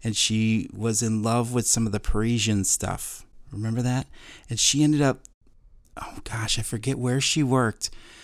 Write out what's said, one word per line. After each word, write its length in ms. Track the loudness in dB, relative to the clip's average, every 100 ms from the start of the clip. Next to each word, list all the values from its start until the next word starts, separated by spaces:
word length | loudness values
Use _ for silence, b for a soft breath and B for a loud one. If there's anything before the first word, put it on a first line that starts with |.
and 140 | -4 0
she 540 | 0 2 2 2 -2
was 280 | -4 -2 0
in 220 | 0 0
love 280 | 2 0 0
with 140 | 0 0
some 180 | 0 0
of 40 |
the 80 | 0
Parisian 640 | 0 2 2 2 2 2
stuff. 640 | 2 -2 -2 -6 -8 -12 -18 -20 -14
Remember 300 | -8 -4 -2
that? 260 | 0 -2 -4 B B B B
And 80 | 0
she 200 | 2 4
ended 200 | 4 6
up, 180 | 4 2 -8 _ -20 -20 -20 -20 _ -14
oh 180 | -12 -12
gosh, 340 | -8 -6 -2 -2
I 40 |
forget 360 | -2 -4 -2 -2
where 220 | 0 2
she 240 | 2 2
worked, 460 | 4 4 2 0 -8 B B B